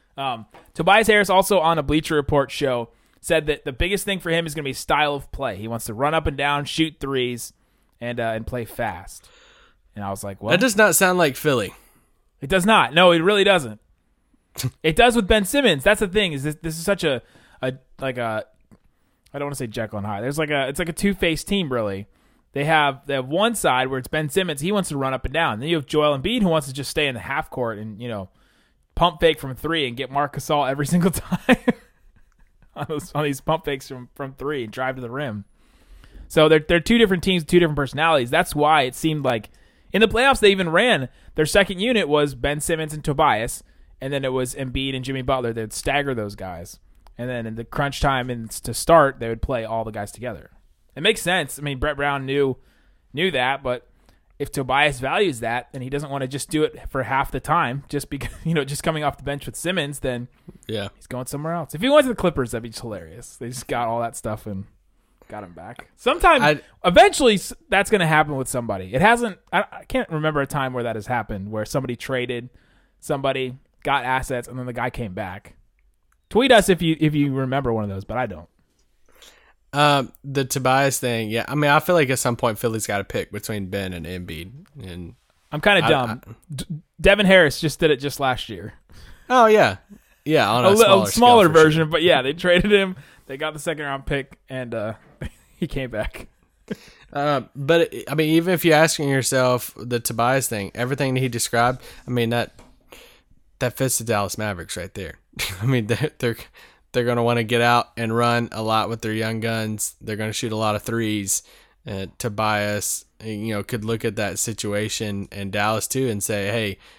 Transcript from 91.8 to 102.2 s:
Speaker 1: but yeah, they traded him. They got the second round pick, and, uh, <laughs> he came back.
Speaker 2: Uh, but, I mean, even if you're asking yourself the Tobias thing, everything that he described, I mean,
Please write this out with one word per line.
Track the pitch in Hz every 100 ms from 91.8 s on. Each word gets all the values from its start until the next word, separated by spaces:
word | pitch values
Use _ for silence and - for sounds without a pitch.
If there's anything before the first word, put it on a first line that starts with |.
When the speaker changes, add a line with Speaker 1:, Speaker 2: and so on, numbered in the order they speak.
| 156
Speaker 1:
but | 160
yeah, | 170 147
they | 127
traded | 170 185 175 208
him. | 202 190 185 - _ -
They | 139
got | 156
the | 156
second | 170 156 147
round | 139 135
pick, | 143 131 - -
and, | 131 120
uh, | 113 107 107 _ - -
<laughs> | - _ -
he | 139
came | 139 127
back. | 110 107 - - _ _ _ - - - - -
Speaker 2:
Uh, | 143 147 139 - -
but, | 139 165 - - -
I | 143
mean, | 156
even | 160 170
if | 175
you're | 170 151
asking | 160 - 143
yourself | 135 117 135 127 123 - -
the | 120 120
Tobias | - 113 120 135 131
thing, | 110 98
everything | - 123 135 135 127
that |
he | 131
described, | 117 - 120 120 127 - - -
I |
mean, | 123